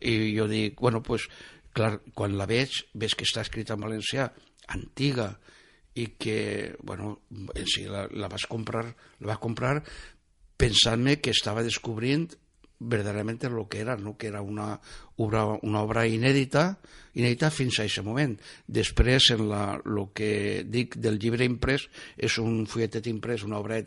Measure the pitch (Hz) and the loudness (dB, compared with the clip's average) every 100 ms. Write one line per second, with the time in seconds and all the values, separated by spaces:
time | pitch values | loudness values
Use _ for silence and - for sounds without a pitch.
0 | 123 110 110 107 107 110 107 - 123 117 | 0 2 2 2 2 2 0 2 2 2
1 | - 117 - - - - - - 110 107 | 0 -2 -2 -12 -20 -20 -10 0 0 0
2 | - - 101 101 98 117 135 - - - | -8 -4 -2 0 0 2 0 -2 -8 -6
3 | 107 - - 113 110 113 107 107 104 107 | -2 0 -2 -2 -4 -6 -4 -4 -4 -4
4 | 101 135 123 - - _ - - - - | -2 -2 -2 -4 -20 _ -10 -10 -8 0
5 | 139 127 101 101 - - - _ _ - | 0 2 -2 -4 -18 -20 -20 _ _ -8
6 | 113 - - 107 107 101 - - - 92 | -8 -4 -4 -2 -2 -4 -6 -8 -10 -8
7 | 104 104 _ 98 92 - 92 - 98 101 | -6 -8 _ -12 -10 -6 -2 -2 -2 -6
8 | 98 107 98 92 - 117 107 113 117 117 | -6 -6 -6 -6 -6 -6 -4 -4 -6 -10
9 | - _ 104 107 117 117 127 147 151 - | -20 _ -6 -4 -4 -2 0 0 -4 -14
10 | - - _ _ - _ 123 104 117 117 | -18 -20 _ _ -20 _ 4 6 4 4
11 | 131 151 131 107 104 107 117 104 - 110 | 4 2 2 2 0 -2 -2 -2 -4 -2
12 | 120 143 165 - _ _ - _ 117 117 | 2 2 0 -6 _ _ -20 _ -2 0
13 | 101 104 107 113 135 117 104 101 107 120 | 0 -2 -4 -4 -4 -4 -4 -4 -4 -4
14 | 101 104 110 104 101 104 107 104 - - | -6 -8 -8 -6 -6 -6 -6 -6 -12 -20
15 | - - 110 110 107 107 110 107 107 110 | -16 -2 2 4 2 0 0 0 2 2
16 | 113 110 127 139 131 - 175 196 - - | 4 4 4 4 4 4 4 0 -12 -20
17 | - 143 120 120 156 151 127 107 107 - | -10 0 2 4 2 2 0 2 0 -2
18 | 101 123 147 107 - - - 113 107 - | -2 0 0 -2 -10 -20 -2 0 2 4
19 | 117 131 - 113 107 104 101 101 - 104 | 6 8 6 4 2 0 0 -2 -2 -2
20 | 101 - 107 104 101 98 107 117 120 117 | -2 -2 0 0 0 -2 0 0 0 0
21 | 113 107 113 117 123 117 135 135 - - | 0 2 2 2 2 2 2 0 -2 -14
22 | - - 117 - 113 113 107 110 113 113 | -18 -2 0 2 2 0 0 0 0 -2
23 | 117 110 113 117 101 107 104 113 | -4 -4 -2 -4 -2 -4 -2 -4